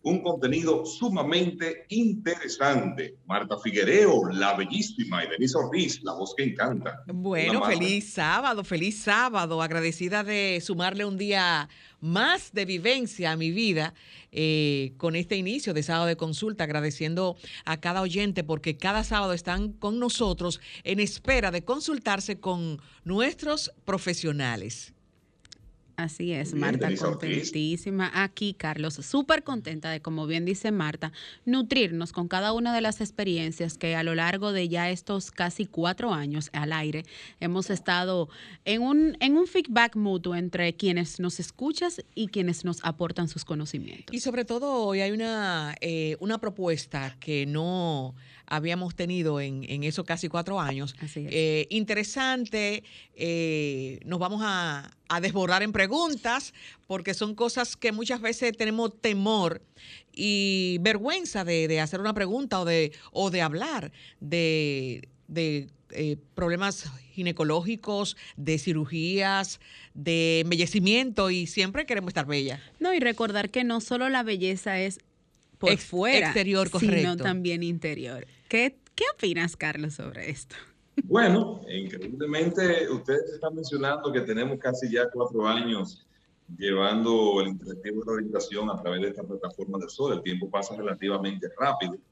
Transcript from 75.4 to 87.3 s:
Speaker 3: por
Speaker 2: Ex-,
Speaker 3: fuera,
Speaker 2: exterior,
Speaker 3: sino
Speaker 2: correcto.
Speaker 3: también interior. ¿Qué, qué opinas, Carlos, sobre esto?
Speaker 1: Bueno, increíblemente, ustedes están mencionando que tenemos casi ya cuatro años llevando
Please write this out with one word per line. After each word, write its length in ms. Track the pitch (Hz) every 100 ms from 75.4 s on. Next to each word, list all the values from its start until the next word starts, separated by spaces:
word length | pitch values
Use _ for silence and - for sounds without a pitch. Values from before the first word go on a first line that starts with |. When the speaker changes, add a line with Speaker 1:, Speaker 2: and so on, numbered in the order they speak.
| _ _
Speaker 3:
por 140 | 175
Speaker 2:
Ex-, 140 | 202 -
Speaker 3:
fuera, 420 | 180 214 214 160
Speaker 2:
exterior, 420 | 208 196 190 190
Speaker 3:
sino 100 | 185
Speaker 2:
correcto. 440 | 214 180 180 175
Speaker 3:
también 400 | 196 185 175 170
interior. 600 | 170 170 170 147 123 127 - - _
¿Qué, 280 | 226 254 269 _ -
qué 80 | 494
opinas, 440 | 605 202 170 170 -
Carlos, 380 | 156 151 151 147
sobre 340 | - - -
esto? 260 | 139 - - - _ _ -
Speaker 1:
Bueno, 580 | - 208 214 196 - - -
increíblemente, 1200 | 95 98 - 101 131 147 151 170 185 185 165 143
ustedes 440 | 131 - 143 -
están 220 | - 160 160
mencionando 560 | 147 143 139 147 147
que 100 | 123
tenemos 360 | 113 110 131 135
casi 320 | 127 123 123
ya 200 | 117 123
cuatro 340 | 123 120 110 107
años 640 | 113 117 107 90 - _ _ _ _ - 85
llevando 840 | 98 95 98 107 113 113 107